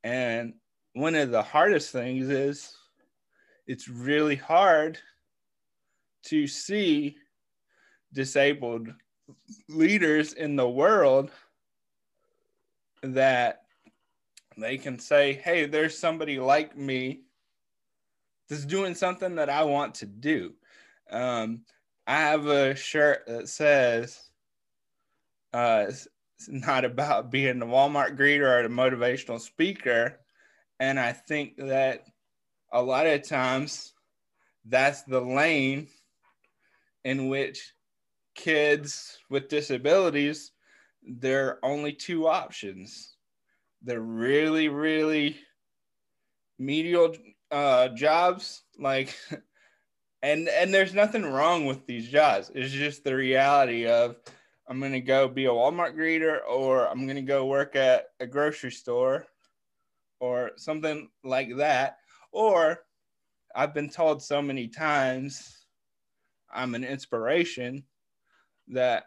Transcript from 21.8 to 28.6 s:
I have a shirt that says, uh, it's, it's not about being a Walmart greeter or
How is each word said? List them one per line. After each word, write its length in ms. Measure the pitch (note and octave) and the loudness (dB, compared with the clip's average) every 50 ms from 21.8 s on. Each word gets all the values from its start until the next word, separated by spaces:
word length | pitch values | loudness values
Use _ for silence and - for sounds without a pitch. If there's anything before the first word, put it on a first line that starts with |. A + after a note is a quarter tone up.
| _ _ _ _ _ | _ _ _ _ _
I 140 | - C3+ D3+ | -2 0 2
have 260 | D#3 D3+ D3+ D#3 D3 | 2 2 2 0 2
a 280 | D3 C#3+ C#3 C#3 C3+ C3+ | 2 2 4 2 2 0
shirt 500 | C3+ - - - D#3 D3 D3 C#3 - - | -4 -8 -4 0 2 4 4 4 0 -4
that 220 | - A#2 A#2+ - - | -10 -10 -10 -10 -12
says, 800 | - - D3+ D3 D3 C#3 B2+ A#2+ A#2 A#2 A#2 B2 - - - _ _ _ _ _ _ _ _ _ _ _ _ _ _ _ _ _ _ _ _ _ _ _ _ _ - | -8 0 4 4 6 6 4 4 2 0 -4 -6 -12 -20 -20 _ _ _ _ _ _ _ _ _ _ _ _ _ _ _ _ _ _ _ _ _ _ _ _ _ -4
uh, 320 | A#2+ A#2+ A#2 A2+ G#2+ G#2 G2 | 0 2 4 4 2 2 0
it's, 180 | B2 C3 - - _ _ _ _ _ | -6 -12 -16 -20 _ _ _ _ _
it's 120 | _ - - | _ -18 -12
not 360 | C#3+ C3+ C3 D#3+ C#3 C3 B2+ | -12 -6 -2 0 0 0 0
about 460 | B2 A#2+ B2 D3 D3 C#3+ - A#2 B2 | -2 -2 -4 -2 0 0 -2 -2 -2
being 300 | A#2+ C3 C3+ C3 B2 B2 | -2 -2 0 0 -2 -2
a 40 | A#2 | -4
Walmart 520 | A#2 A#2+ C3+ C#3 C#3+ D3 C#3+ C3+ - C#3+ | 2 4 4 4 4 2 0 -2 -2 0
greeter 260 | C3+ C#3 C#3+ D3 C#3+ C#3+ | 2 2 4 4 4 4
or 160 | C3 B2 B2 | 4 4 4